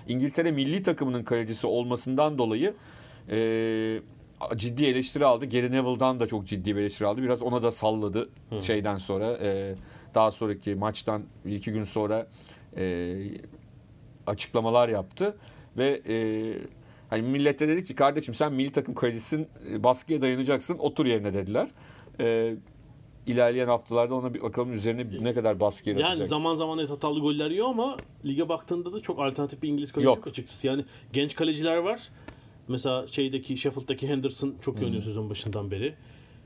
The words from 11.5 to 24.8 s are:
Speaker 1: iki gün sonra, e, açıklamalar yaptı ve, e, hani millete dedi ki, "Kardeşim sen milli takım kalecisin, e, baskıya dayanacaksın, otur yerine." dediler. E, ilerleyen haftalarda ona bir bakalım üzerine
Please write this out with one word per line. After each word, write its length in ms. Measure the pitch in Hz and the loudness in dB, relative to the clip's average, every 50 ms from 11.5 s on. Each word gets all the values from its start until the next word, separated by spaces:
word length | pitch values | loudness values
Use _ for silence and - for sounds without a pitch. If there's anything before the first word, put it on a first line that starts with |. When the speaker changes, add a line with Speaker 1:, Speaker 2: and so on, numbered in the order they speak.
| 104 | -6
Speaker 1:
iki 160 | 101 95 117 107 | -4 -4 -4 -4
gün 120 | 110 107 | -4 -4
sonra, 420 | 98 - 110 107 104 107 110 113 - - - - - - - - - - | -2 -2 0 0 2 0 0 -2 -4 -10 -20 -20 -20 -20 -20 -20 -12 -6
e, 400 | - 92 92 90 87 87 87 90 95 98 101 - - - - - - - - - - - - - - - - - - - | -4 -2 -2 -2 -2 -2 -4 -4 -6 -8 -8 -10 -12 -14 -18 -20 -20 -20 -20 -20 -20 -20 -20 -20 -20 -20 -20 -20 -10 -4
açıklamalar 640 | - 104 - - - - 120 113 113 117 120 123 117 | -4 -4 -4 -4 -2 0 0 2 4 6 6 6 6
yaptı 480 | 113 101 92 - - - 185 208 208 - - - - - - - - | 2 0 -2 -4 -4 -4 -2 -2 -4 -6 -14 -20 -20 -20 -20 -10 -2
ve, 260 | - 127 139 139 - - - | 0 2 2 2 0 -2 -2
e, 80 | 113 113 113 110 110 110 110 110 104 - - - - - - - - - - - | 0 0 0 0 0 0 -2 -4 -4 -6 -8 -12 -16 -18 -20 -20 -20 -18 -8 -4
hani 120 | - 110 113 | -2 -2 0
millete 460 | 123 131 143 143 147 143 - 151 151 | 0 2 2 4 2 2 2 2 2
dedi 160 | 156 175 185 | 2 0 0
ki, 100 | - - | -4 0
"Kardeşim 400 | - 143 139 143 151 151 - 113 | 4 4 4 4 2 -2 -4 0
sen 180 | - 156 151 139 | 0 0 2 2
milli 200 | 131 135 139 - | 0 0 0 0
takım 220 | 147 135 - - | -2 -2 -2 -2
kalecisin, 540 | - - 120 117 113 110 - - 151 160 - - - - - - | 0 0 0 0 0 -6 -4 -2 -2 -2 -4 -8 -14 -10 -6 -4
e, 100 | 107 104 | 2 4
baskıya 380 | 123 127 127 - - 160 147 131 | 4 4 4 2 -2 0 2 2
dayanacaksın, 560 | 131 127 127 135 131 139 131 135 - 175 156 | 2 2 2 2 2 2 0 0 -4 -4 -2
otur 280 | - 143 - - 151 | -2 -2 0 2 2
yerine." 280 | 127 117 110 101 104 92 | 2 2 2 2 0 -2
dediler. 340 | 101 95 92 104 127 - - - - - - - - - - - - | -2 -2 -2 0 0 -2 -2 -4 -14 -20 -20 -20 -20 -20 -14 -6 -2
E, 340 | 131 117 113 113 113 113 113 110 - - - - - - - - - - - - - | 0 2 4 4 2 0 -2 -4 -10 -16 -20 -20 -20 -20 -20 -20 -20 -20 -20 -12 -4
ilerleyen 400 | - 120 120 120 120 120 127 127 | 0 4 6 6 6 4 4 2
haftalarda 480 | 120 123 117 - - 113 117 120 120 131 | 4 2 2 2 2 2 4 4 4 2
ona 200 | 131 127 127 120 | -2 -2 -2 -4
bir 80 | - - | -4 -4
bakalım 300 | 113 104 127 123 123 123 | -4 -2 -2 -2 -2 -2
üzerine 340 | 107 | -2